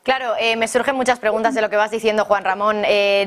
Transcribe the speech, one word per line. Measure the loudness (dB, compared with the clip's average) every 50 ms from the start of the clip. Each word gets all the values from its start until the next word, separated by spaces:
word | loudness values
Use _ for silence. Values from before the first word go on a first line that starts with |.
| _
Claro, | -2 -2 -2 -2 -4 -2
eh, | 0 0 0 0
me | 0 -2
surgen | 0 0 -2 0 0 -2
muchas | 0 0 0 0
preguntas | 0 0 -2 -2 0 0 0 0
de | 0 -2
lo | 0
que | 0
vas | 0 0 0
diciendo, | -2 -2 0 0 0 0 2
Juan | 2 0 0 2
Ramón. | -2 -2 0 0 0 0 0 0
Eh, | 2 2 2 4 2 2 2 0